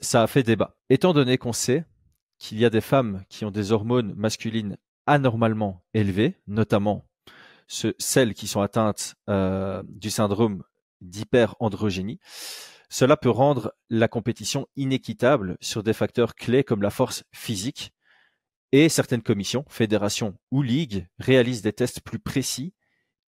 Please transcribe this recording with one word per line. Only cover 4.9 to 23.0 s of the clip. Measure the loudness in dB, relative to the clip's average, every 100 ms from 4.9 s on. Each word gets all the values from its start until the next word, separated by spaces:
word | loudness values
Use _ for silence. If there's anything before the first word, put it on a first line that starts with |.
| _ 0
anormalement | 2 2 2 0 0 -4 -6 _
élevées, | 0 2 2 0 0 -6
notamment | -2 0 0 0 -4 -8 _ -20 -20 -20 _ -16
ce-, | -6 -4 -4
celles | 0 2 2
qui | 0 -6
sont | -2
atteintes, | 0 0 0 -2 -8 -10 -4
euh, | -2 0 -2 -4 -8 -12
du | -10 -6
syndrome | -2 0 2 0 -2 -12 _ _ _
d'hyperandrogénie, | -16 -14 0 2 2 0 -4 -2 -4 -4 -6 -10 _ -18 -16 -16 -18 -20 _
cela | 2 4 4
peut | 2
rendre | 4 2 2 -4 -10 -4
la | 0 0
compétition | 0 -4 -4 -4 -6 -6 -6
inéquitable | -2 -2 -4 0 2 2 0 -8
sur | -8 -4
des | -2
facteurs | 0 0 0 0 0
clés | 0 2 2
comme | 0
la | 0
force | 0 -2 -4 -14
physique, | -14 -8 -6 -6 -10 -14 _ _ _ _ _ _ _ _
et | 4 6
certaines | 4 0 -2
commissions, | 0 0 0 -4 -4
fédérations | -2 0 2 0 -2 -6 -8 _
ou | -2
ligues | 0 0 -2 -6 -8 -6
réalisent | 2 4 4 0
des | -4
tests | -2 -2 -4
plus | -12 -12
précis | -6 -4 -4 -6 -10 -12 _ _